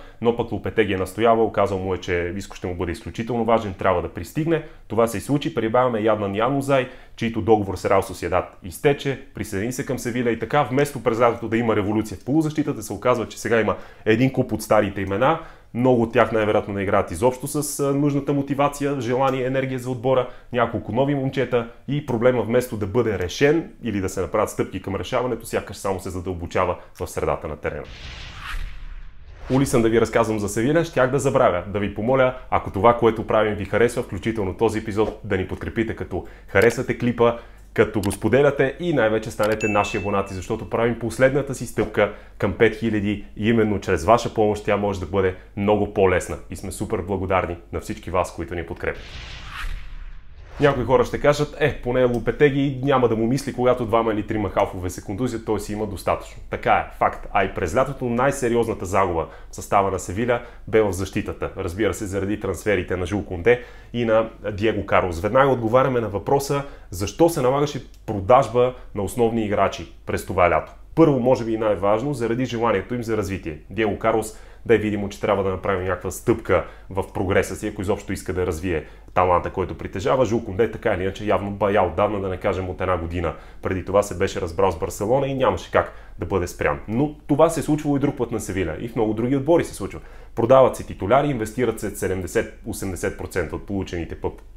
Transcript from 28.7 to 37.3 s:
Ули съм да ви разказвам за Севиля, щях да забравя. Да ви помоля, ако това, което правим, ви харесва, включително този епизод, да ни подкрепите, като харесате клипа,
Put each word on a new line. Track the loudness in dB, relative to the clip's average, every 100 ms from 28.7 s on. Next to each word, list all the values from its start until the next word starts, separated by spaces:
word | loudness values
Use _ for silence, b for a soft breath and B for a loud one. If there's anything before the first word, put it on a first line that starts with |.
| -10 -12 -12 -14 -16 -18 -16 -2
Ули | 0 4
съм | 4
да | 4
ви | 4
разказвам | 4 2 2 0
за | -2
Севиля, | 0 2 2
щях | 2 2 2
да | 2
забравя. | 2 4 4 4 -2
Да | -2
ви | -2
помоля, | -2 0 4 2 B B
ако | -2 0
това, | 4 4 6
което | 4 2 0
правим, | 2 2
ви | 0
харесва, | -2 2 2 2
включително | -6 -4 -4 -2 -4
този | 0 0 0
епизод, | -2 0 0 -2
да | -4 -2
ни | -2
подкрепите, | -6 -4 -2 -2 -4
като | -6 -6 B B B
харесате | 4 4 4 -2 -2
клипа, | -2 2 2